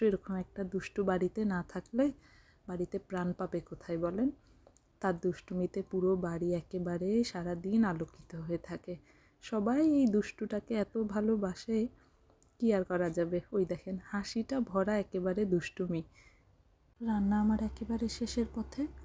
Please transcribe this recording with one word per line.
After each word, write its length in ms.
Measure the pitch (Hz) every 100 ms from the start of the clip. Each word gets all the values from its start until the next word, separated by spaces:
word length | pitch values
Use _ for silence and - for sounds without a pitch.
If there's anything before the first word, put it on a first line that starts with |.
| 220
এরকম 280 | 190 - 190
একটা 260 | 180 -
দুষ্টু 380 | 185 190 - -
বাড়িতে 380 | 190 185 180 220 214
না 140 | 180 -
থাকলে 360 | 185 - 233 285 - - - _ _ -
বাড়িতে 300 | 180 175 196
প্রাণ 280 | - 185 180
পাবে 260 | 175 185 170
কোথায় 360 | - 165 - 165
বলেন? 320 | 170 185 262 - _ - _ - _ _
তার 160 | 190 170
দুষ্টুমিতে 580 | 180 175 - 180 180 196
পুরো 300 | 185 190 185 190
বাড়ি 340 | 175 170 175
একেবারে 560 | 175 - 185 175 170 185 220
সারাদিন 560 | 233 180 175 175 190 226 214
আলোকিত 460 | 165 160 - - 165
হয়ে 260 | 160 170 -
থাকে। 240 | 170 - 175 - _ _ _
সবাই 380 | - 220 202 269 320
এই 120 | 285 254
দুষ্টুটাকে 680 | 208 - - 214 208 - 226
এত 200 | 196 226 214
ভালোবাসে, 680 | 208 214 220 196 180 - 220 240 - _ _ _ _ _ -
কি 120 | 233
আর 100 | 196
করা 260 | 185 180 175
যাবে। 280 | 165 170 175 -
ওই 120 | 202 175
দেখেন, 300 | 170 - 190 -
হাসিটা 520 | 202 196 226 226 269
ভরা 340 | 233 190 190 214
একেবারে 440 | 190 190 180 185 208
দুষ্টুমি। 560 | 180 - - 180 165 - - - _ _ _ _ _ _ -
রান্না 340 | 233 208 196 208
আমার 200 | 214 220
একেবারে 440 | 214 - 226 226 226
শেষের 380 | - 226 240 226
পথে। 280 | 233 220 - 302 -